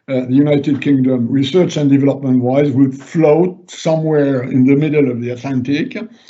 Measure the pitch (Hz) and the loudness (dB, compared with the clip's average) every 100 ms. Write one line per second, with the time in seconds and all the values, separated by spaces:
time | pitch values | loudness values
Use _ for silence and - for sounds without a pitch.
0 | - 131 123 131 147 147 147 135 147 135 | -8 -6 0 2 2 2 0 -2 0 0
1 | 127 127 117 139 139 185 170 160 143 139 | 2 0 0 -2 0 0 0 0 2 2
2 | 139 131 135 127 123 139 147 127 135 - | 2 0 0 0 2 0 0 2 0 -2
3 | - 165 156 156 185 - - - 170 160 | -6 0 2 4 2 -4 -18 -8 -4 -2
4 | 156 151 143 131 127 135 127 139 151 147 | 0 0 0 -2 -2 2 4 2 2 0
5 | 131 117 120 123 139 131 127 147 - 214 | 0 -2 -6 -8 -6 -6 -4 -4 -4 -8
6 | 226 - | -14 -18